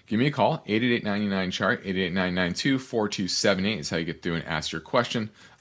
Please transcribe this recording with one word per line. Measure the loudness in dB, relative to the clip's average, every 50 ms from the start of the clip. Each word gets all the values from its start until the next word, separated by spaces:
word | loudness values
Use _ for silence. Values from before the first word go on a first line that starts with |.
| _
give | -2 2 2
me | 2 2
a |
call, | 4 4 2 2 2 0 -2
eight | 0 0 2
eight | 2 2
eight, | 2 0 0
nine | -2 -2 -2 0 0
nine | 0 0 -2 -2
chart, | -2 0 2 2 0 0 -2
eight | -4 -2
eight | 0 0
eight, | 0 0
nine | 0 0 0 2
nine | 0 0 0 0
two, | 0 0 0 0 0
four | -2 -2 -2 0 0
two | 0 -2 -4 -4 -2
seven | 0 2 4 4 4 4 2
eight. | -2 -2
That's | -2 -4 -4
how | -2 -2
you | -2
get | -4 -6 -6
through | -4 -2 -2
and | -2 -2
ask | -2 -2 -2 -2 -4
your | -6 -8
question | -6 0 0 0 2 2 -2 -4 -4 -6 -10 -16 -20 -20 -20 _